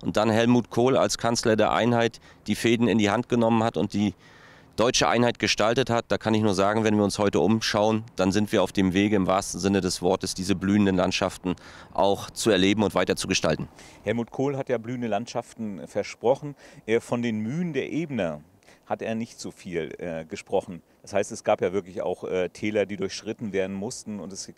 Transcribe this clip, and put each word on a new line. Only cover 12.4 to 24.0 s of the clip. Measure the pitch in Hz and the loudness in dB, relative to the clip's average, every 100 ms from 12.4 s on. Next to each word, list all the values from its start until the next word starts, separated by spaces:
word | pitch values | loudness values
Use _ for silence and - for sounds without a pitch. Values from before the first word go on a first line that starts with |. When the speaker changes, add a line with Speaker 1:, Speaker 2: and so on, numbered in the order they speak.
| 117 | 2
Speaker 1:
erleben | 95 95 104 | 4 4 4
und | 101 | 2
weiter | 90 95 92 | 0 0 -2
zu | - | -2
gestalten. | 92 85 76 - - - - | 0 0 -2 -6 -14 -20 -12
Speaker 2:
Helmut | 101 117 113 | -4 -4 -4
Kohl | - 139 135 | -4 -4 -4
hat | 135 | -4
ja | 120 | -4
blühende | 110 127 120 | -4 -8 -4
Landschaften | 101 117 123 - - 110 92 - | -4 -4 -8 -10 -10 -10 -10 -8
versprochen. | 104 98 - 110 135 147 139 - - - | -8 -8 -2 0 0 -2 -14 -20 -14 0
Äh, | 113 | 0
von | - 123 | 0 -2
den | 120 107 | -2 -2
Mühen | 110 156 175 | -4 -4 -4
der | 135 90 | -4 -4
Ebene | 139 165 123 87 76 - _ _ - - | -4 -4 -4 -4 -4 -14 _ _ -18 -8
hat | 107 | -6
er | 101 113 | -4 -6
nicht | 113 - | -8 -12
so | 95 | -16
viel, | - 98 85 76 - | -14 -8 -6 -6 -8
äh, | 87 82 80 | -8 -8 -10
gesprochen. | 98 - 95 - 85 _ _ | -14 -4 -4 -4 -12 _ _
Das | - | -6
heißt, | 101 107 | -4 -4
es | 110 | -6
gab | - 107 | 0 0
ja | 113 | 0
wirklich | 98 90 90 | -2 -6 -6
auch, | 80 92 - | -6 -6 -4
äh, | 92 90 | -2 -2
Täler, | - 107 107 95 | -4 -4 0 -2
die | 101 | -4
durchschritten | 95 - 104 113 110 | -6 -8 -10 -8 -6
werden | 95 95 98 | -4 -4 -4
mussten. | 104 - | -8 -10